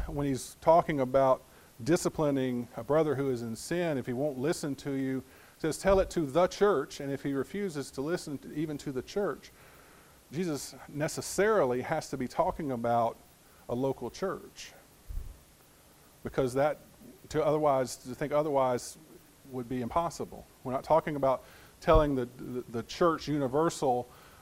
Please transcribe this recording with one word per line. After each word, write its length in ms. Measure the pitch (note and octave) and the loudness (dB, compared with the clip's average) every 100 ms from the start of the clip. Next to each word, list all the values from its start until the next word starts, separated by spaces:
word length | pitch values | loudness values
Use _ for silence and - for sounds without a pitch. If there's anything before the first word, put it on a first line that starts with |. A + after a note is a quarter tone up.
| - | -6
when 200 | D3+ C#3+ | -2 -2
he's 300 | B2+ - - | -2 -6 -2
talking 400 | - E3 E3 D3 | 6 6 6 0
about 420 | B2+ C3+ C3 B2+ - - - - | 2 4 6 4 0 -20 -20 -8
disciplining 840 | A2+ E3+ E3+ - D3 C#3 C3 B2 A#2 - | 0 2 2 0 0 2 0 -2 -6 -8
a 60 | |
brother 320 | A2+ D3+ D#3 | 0 2 2
who 160 | C3+ C#3 | 2 0
is 120 | A#2+ | -2
in 120 | A#2 | -4
sin, 440 | A2+ - E3+ E3+ C#3 | -8 -4 -2 0 -2
if 80 | B2 | -2
he 60 | |
won't 260 | B2 D3+ C3 | -2 -2 -2
listen 360 | C#3+ E3+ D#3 C3+ | -2 -2 -4 -6
to 160 | C#3+ | -4
you, 300 | C3+ C3+ C3 - - - - | -4 -2 -4 -6 -16 -20 -6
says, 200 | D#3+ - | -4 0
"Tell 220 | F#3+ G3 | 4 4
it 100 | F3+ | 4
to 120 | F3+ | 0
the 240 | C#3+ C#3 F3+ | 0 4 2
church," 540 | - G3+ D#3 D3 - | 4 4 4 0 -6
and 120 | C#3 | -6
if 100 | C#3 | -4
he 100 | C#3+ | -2
refuses 580 | C#3 B2 G3 G3+ D3 B2+ | -2 -2 -4 -4 -4 -8
to 80 | - | -6
listen 380 | C#3+ F3 - C#3 | -4 -4 -4 -10
to, 140 | - | -8
even 220 | D3 D#3 C#3+ | -6 -4 -6
to 120 | - | -6
the 120 | B2+ | -6
church, 500 | - G3+ G3 - - - - - - - - - - | -6 -2 -2 -4 -10 -20 -20 -20 -20 -20 -20 -20 -12
Jesus 440 | C3 F#3 C#3 - C3 - | -6 -4 -4 -6 -14 -12
necessarily 960 | D#3 D#3 - - - G#3 G#3+ C3+ B2 | -4 -4 -4 -6 0 4 4 2 0
has 260 | B2+ D#3 - | -2 -4 -4
to 80 | C3+ | -6
be 100 | B2 | -6
talking 460 | - F3 - D3+ | -2 -2 -2 -4
about 460 | B2 A#2 A#2 A#2 - - - - - - | -4 0 2 2 -2 -16 -20 -20 -18 -8
a 60 | |
local 360 | B2 C3+ C3 A#2 | -2 -2 -4 -8
church, 640 | - F#3+ D#3 - - - - - - - - - - - - - - - - - - | -6 -6 -6 -10 -18 -18 -20 -20 -20 -10 -8 -8 -14 -20 -20 -20 -20 -20 -20 -20 -12
because 320 | A#2+ - C3 | -8 -2 0
that, 240 | B2+ D3 C#3 - - - - - | 2 0 0 -12 -20 -20 -20 -6
to 160 | D3+ | -2
otherwise, 520 | D3+ D3+ D3+ C3 B2 - | 2 2 4 2 0 -6
to 180 | B2+ | -12
think 180 | B2 C#3+ | -8 -2
otherwise 640 | D3 D#3 C#3 C3 B2 - - - - - - - | 0 2 2 2 0 -4 -16 -20 -20 -20 -20 -12
would 180 | B2+ A#2 | -8 -6
be 140 | B2+ | -4
impossible. 640 | A#2 E3+ E3+ - A2 - - - | -2 0 -2 -4 -10 -12 -18 -14
We're 80 | C3 | -6
not 120 | C3 | -4
talking 320 | - D#3 E3 D3 | 2 2 2 0
about 280 | C#3 - - - - - | 2 2 -2 -20 -20 -4
telling 340 | - D#3+ D3 | 6 6 6
the, 140 | C3+ B2 C#3 | 0 -2 -6
the, 260 | D3+ B2 A#2 | -10 -8 -6
the 120 | A#2 | -8
church 420 | A2 - F3 D3+ - | -6 2 2 2 -2
universal 800 | D3 C3+ C#3 - - C#3+ B2 B2 - - - | -2 0 2 0 0 0 0 -4 -12 -20 -14